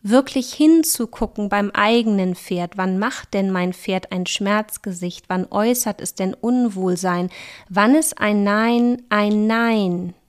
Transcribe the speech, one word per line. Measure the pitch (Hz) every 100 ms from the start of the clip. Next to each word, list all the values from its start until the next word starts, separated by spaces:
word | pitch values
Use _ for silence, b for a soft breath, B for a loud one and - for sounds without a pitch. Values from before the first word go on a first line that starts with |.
| 202
wirklich | 247 277 269 247
hinzugucken | - 311 330 320 - 226 - 220 - 202
beim | 202 202
eigenen | - 208 233 226 202 185
Pferd. | 175 - 175 175 202
Wann | 185 185
macht | 226 - -
denn | 202 196
mein | 185 180
Pferd | 180 - 190 -
ein | 185 180
Schmerzgesicht? | - 196 208 214 - 208 175 180 - _
Wann | 185 -
äußert | 202 220 247 220 -
es | -
denn | - 190
Unwohlsein? | - 226 247 240 190 185 175 185 175 180 B B B B
Wann | 190 214
ist | 294 311 -
ein | 208 208
Nein | 202 208 226 240 240 247 -
ein | 208 208 208 214
Nein? | 226 233 220 190 175 180 -